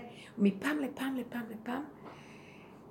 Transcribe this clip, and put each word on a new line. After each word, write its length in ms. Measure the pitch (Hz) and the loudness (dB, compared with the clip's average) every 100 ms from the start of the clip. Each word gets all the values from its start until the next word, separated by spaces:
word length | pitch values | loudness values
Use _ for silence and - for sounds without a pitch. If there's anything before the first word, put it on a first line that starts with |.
| 233 - - - | 2 -10 -6 8
מפעם 420 | 196 190 269 302 | 8 8 4 2
לפעם, 360 | 269 - 262 262 | 0 0 0 0
לפעם, 340 | 240 240 220 | -2 -4 -4
לפעם, 340 | 220 - 262 302 - - - - - - - - - - | -6 -2 -2 -4 -8 -14 -14 -16 -16 -16 -16 -16 -16 -16